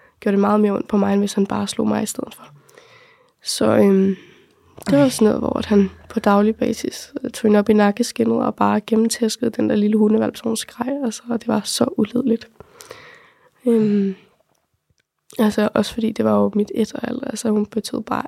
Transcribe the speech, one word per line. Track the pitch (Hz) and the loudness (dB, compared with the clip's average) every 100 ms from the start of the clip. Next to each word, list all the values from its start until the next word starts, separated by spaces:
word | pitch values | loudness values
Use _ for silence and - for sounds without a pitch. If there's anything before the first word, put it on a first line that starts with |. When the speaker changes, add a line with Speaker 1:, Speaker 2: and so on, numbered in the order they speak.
| _ _ | _ _
Speaker 1:
gjorde | 214 | -2
det | 202 | 2
meget | 202 214 | 2 4
mere | 208 | 2
ondt | 196 - | 0 -2
på | 208 | 0
mig, | 196 | 2
end | 202 | 2
hvis | 202 | 0
han | - 196 | 0 -2
bare | 208 202 | -2 -4
slog | - 214 | -4 -2
mig | 214 | -2
i | 214 | -4
stedet | - - - | -8 -12 -14
for. | - - _ - - - _ _ _ _ | -20 -20 _ -20 -20 -20 _ _ _ _
Så, | - - 214 | -8 -2 2
øhm, | 214 202 190 190 190 - - _ _ _ - - | 4 4 4 2 -2 -10 -20 _ _ _ -14 0
det | 277 | 2
var | |
Speaker 2:
Ej. | 269 | 2
Speaker 1:
sådan | - 208 | 4 2
noget, | - | 2
hvor | - - | -2 -4
at | - | 2
han | 202 190 - - | 2 2 -2 -10
på | 220 | -2
daglig | 214 202 214 220 | 2 4 2 0
basis, | - 226 - - - 285 | -2 -4 -6 -10 -12 -10
øh, | 247 | -10
tog | - 220 | -2 2
hende | 208 | 4
op | 202 | 4
i | |
nakkeskindet | 208 202 202 240 - 226 226 233 | 4 4 0 -2 -2 0 0 -2
og | - | 0
bare | 202 208 | 0 0
gennemtæskede | - 220 226 - 220 - 233 | 0 0 0 0 -4 -2 -4
den | 220 214 | -2 0
der | 214 | 2
lille | 208 214 | 2 4
hundevalp, | 214 220 220 214 | 4 2 0 -4
som | 226 | -6
hun | 226 | -6
skreg, | - - 247 285 247 | -8 -8 -6 -4 -6
altså, | - 240 | -6 -6
og | 233 | -6
det | 233 | -2
var | 214 - | -4 -2
så | - 247 349 | -2 -2 -2
ulideligt. | 208 240 262 233 - - - - - - - - _ _ _ _ 247 | -2 -2 0 -2 -4 -20 -20 -20 -20 -20 -20 -20 _ _ _ _ 0
Øhm, | 226 214 202 196 190 _ _ _ _ _ _ _ _ _ _ _ - | 2 2 2 0 -4 _ _ _ _ _ _ _ _ _ _ _ -2
altså, | 214 208 208 | 0 0 0
også | - 208 | 0 -2
fordi | - 220 | -2 -4
det | 214 220 | 0 2
var | 208 | 2
jo | 202 202 | 2 0
mit | 208 - | -2 -2
et | 214 | -4
og | - - | -4 -8
alt, | - - | -8 -8
altså, | 220 226 | -6 -2
hun | 214 208 | -2 -2
betød | 220 - 233 | -6 -6 -6
bare | 214 - | -4 -6